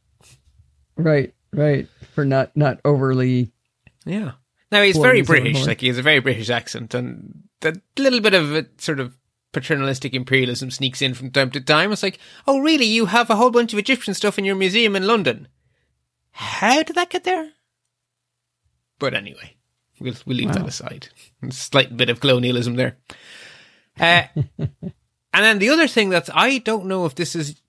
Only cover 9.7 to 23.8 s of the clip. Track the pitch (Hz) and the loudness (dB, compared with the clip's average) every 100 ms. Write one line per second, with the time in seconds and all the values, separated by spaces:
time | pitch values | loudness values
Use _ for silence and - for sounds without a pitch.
9.7 | 147 135 131 139 127 127 135 123 123 131 | -2 -2 -4 -4 -6 0 0 0 -4 -8
10.7 | - 131 127 139 123 131 139 135 143 135 | -6 -6 -2 -4 -4 -4 -2 -2 -2 0
11.7 | 151 190 214 196 - - - - 269 294 | 2 2 -2 -4 -6 -14 -6 0 2 2
12.7 | 311 233 226 208 226 233 214 247 233 233 | 2 2 2 2 2 2 4 4 4 0
13.7 | 208 208 247 - 185 208 202 196 196 190 | -2 -2 -2 -2 -4 -2 -2 -2 0 0
14.7 | 202 226 196 190 233 147 110 - _ _ | 2 2 0 0 0 0 -4 -8 _ _
15.7 | _ _ _ _ _ _ - - - 208 | _ _ _ _ _ _ -14 -12 -2 2
16.7 | 277 311 339 349 - - 370 311 - _ | 2 0 -2 -4 -4 -4 -4 -6 -16 _
17.7 | _ _ _ _ _ _ _ _ _ _ | _ _ _ _ _ _ _ _ _ _
18.7 | _ _ _ 135 104 101 - - _ _ | _ _ _ -6 -4 -8 -16 -20 _ _
19.7 | _ _ - 127 120 - 123 - 98 - | _ _ -14 -12 -10 -8 -6 -4 -4 -6
20.7 | - - - - _ - _ 127 131 - | -10 -14 -16 -18 _ -20 _ -14 -12 -4
21.7 | 143 131 120 120 120 143 123 123 123 120 | -2 -2 -2 -2 0 0 2 2 -2 -2
22.7 | 120 127 - - - - - - - - | -2 -4 -6 -18 -20 -20 -20 -20 -20 -20
23.7 | _ | _